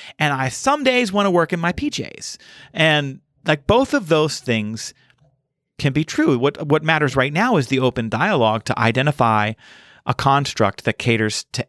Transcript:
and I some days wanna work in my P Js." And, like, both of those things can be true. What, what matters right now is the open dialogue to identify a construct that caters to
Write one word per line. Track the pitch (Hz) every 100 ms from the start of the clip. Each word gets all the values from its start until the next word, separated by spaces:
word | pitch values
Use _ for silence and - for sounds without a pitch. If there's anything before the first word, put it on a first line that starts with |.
| - -
and | 151
I | 131 131
some | - 269 302
days | 262 247 226
wanna | 202 202
work | 175 160
in | 175
my | 170
P | 180 285
Js." | - - - - - - - -
And, | - 160 151 139 131 _ _ -
like, | 151 -
both | 226 269
of | 294 165
those | 160 151 -
things | - 113 104 110 - - _ _ _ _ _ _ _ -
can | 147
be | 131
true. | 160 - 311 123
What, | 139 - 151
what | 151
matters | 156 156 143 127
right | 131
now | 156 247 190
is | 120
the | 131
open | 127 123 113
dialogue | 110 185 170 110 110 -
to | -
identify | 113 123 143 - 117 107 104 113 - - - - -
a |
construct | - 139 139 139 - 101 -
that | - -
caters | 120 113 107 - -
to | -